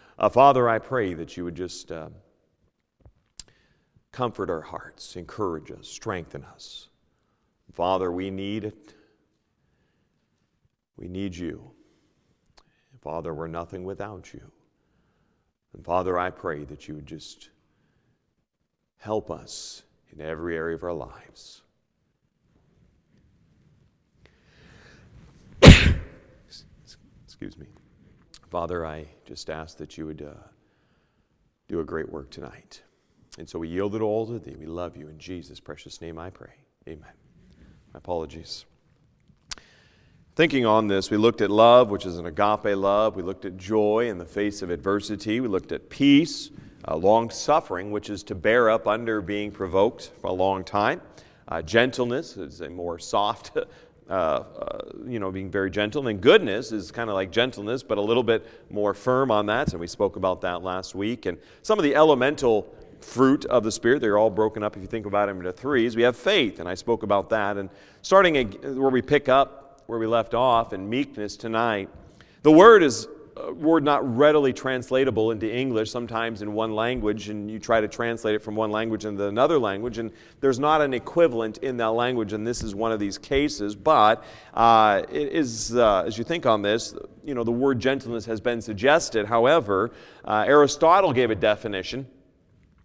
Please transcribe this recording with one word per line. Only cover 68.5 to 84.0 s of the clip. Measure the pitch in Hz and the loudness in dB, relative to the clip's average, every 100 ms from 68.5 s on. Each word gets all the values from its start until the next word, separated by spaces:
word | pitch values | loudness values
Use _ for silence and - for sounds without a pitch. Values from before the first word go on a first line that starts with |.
| - | -6
where | 139 135 135 | -10 -2 0
we | 127 | 2
pick | - 147 - | 2 0 4
up, | 131 139 - - - - | 2 2 -4 -20 -20 -10
where | 113 | -6
we | 110 | 0
left | 117 110 | 0 0
off, | 113 131 117 113 | 0 2 2 0
in | 98 98 | -6 -6
meekness | 123 143 - 104 - | -4 -4 -8 -12 -10
tonight, | 117 113 117 104 95 - - - - _ | -6 -2 -2 -4 -6 -14 -20 -20 -20 _
the | 147 | 6
word | 156 214 214 | 10 12 10
is | 151 104 - - - - | 8 0 -8 -16 -20 -16
a | - | -14
word | 85 147 165 | -4 0 2
not | 143 143 135 117 | 2 0 0 4
readily | 147 151 139 | 4 6 2
translatable | 120 131 127 120 131 131 113 110 | -2 -4 -6 -2 0 0 0 0
into | 110 110 | -2 -4
English, | 120 131 110 113 | -4 -2 -2 -4
sometimes | 127 117 113 113 107 | -6 -6 -6 -6 -6
in | 104 | -6
one | 104 110 | -4 -4
language, | 107 117 127 107 107 101 | -2 -2 -2 -2 -4 -6
and | 104 104 | -10 -8
you | 107 | -8
try | - 113 | 0 0
to | 107 | 0
translate | - 117 117 110 | -4 -6 -4 -2
it | 107 | -4
from | - 104 | -4 -4
one | 110 | -2
language | 107 113 107 107 | -2 -4 -6 -6
into | 101 101 | -4 -2
another | 104 147 160 | 0 2 2
language, | 110 98 120 117 | 0 -4 -6 -8
and | 113 - - _ | -10 -12 -20 _
there's | 135 127 | 0 0
not | 147 156 | 2 2
an | 147 | 2
equivalent | 123 - 170 165 117 110 107 | -2 -2 2 2 2 -4 -4
in | 135 123 | -6 -2
that | 113 | -2
language, | 113 120 123 104 | 0 0 -2 -4
and | 107 | -4
this | 110 120 | -4 -6
is | 110 | -6
one | 98 113 | -4 -2
of | 110 | -2
these | 101 95 | -4 -8
cases, | - 139 147 147 104 104 | -4 -2 -2 -4 -8 -2
but, | 120 147 | 2 6